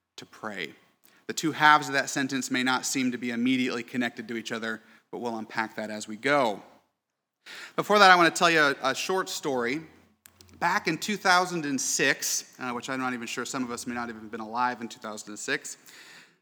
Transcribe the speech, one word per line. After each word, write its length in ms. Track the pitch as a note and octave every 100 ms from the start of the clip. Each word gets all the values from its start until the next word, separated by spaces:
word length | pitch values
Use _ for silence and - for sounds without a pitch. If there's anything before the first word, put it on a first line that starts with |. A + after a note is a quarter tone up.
| _ -
to 100 | -
pray. 480 | - A2 F#2+ D#2 - _ _ _ _ -
The 80 |
two 180 | A2+ D#3+
halves 360 | C#3 D3+ D3+ C#3
of 60 |
that 160 | C#3 C3
sentence 400 | D3 C3 C3+ B2
may 140 | B2+
not 220 | B2+ B2+ -
seem 260 | C#3 B2+
to 60 | A#2+
be 140 | B2
immediately 520 | A#2 B2 C3 B2+ A#2
connected 460 | A#2 B2 A#2+ - A2
to 80 | A#2
each 160 | A2
other, 280 | A2+ A2+ A2+ - - _
but 80 | F2+
we'll 180 | A#2+ A2+
unpack 380 | G#2+ - A2+ -
that 140 | G#2+
as 180 | G#2+ G#2+
we 80 | G#2+
go. 460 | C3 D3 A#2+ G2 - _ _ _ _ _ _ _ - - - -
Before 240 | D#3 G#3
that, 120 | F#3+
I 40 | F3+
want 180 | E3
to 40 | E3
tell 120 | F3
you 120 | D#3+
a, 140 | C#3+ C#3
a 140 | C3 B2+
short 320 | - F#3+ F#3
story. 540 | - D#3 B2+ A#2+ D3 D#3+ - _ _ - _ - -
Back 280 | E3+ G3 -
in 100 | -
two 200 | - G3+
thousand 480 | G3 F3+ F3 E3 C#3+
and 160 | C3
six, 720 | - - C#3 D#3+ - - - -
uh, 120 | B2+
which 180 | A#2+ A2+
I'm 100 | C3
not 140 | B2+
even 140 | B2 A#2
sure, 160 | -
some 200 | A#2+ C3+
of 80 | B2
us 160 | A#2+ B2
may 60 |
not 140 | A#2+ A#2
have 80 | A2
even 140 | A2
been 100 | A2
alive 400 | A2 A#2 B2 A#2
in 80 | A#2
two 120 | -
thousand 300 | A2 G#2+ -
and 80 | G#2
six, 360 | - D3 - - - - - - - _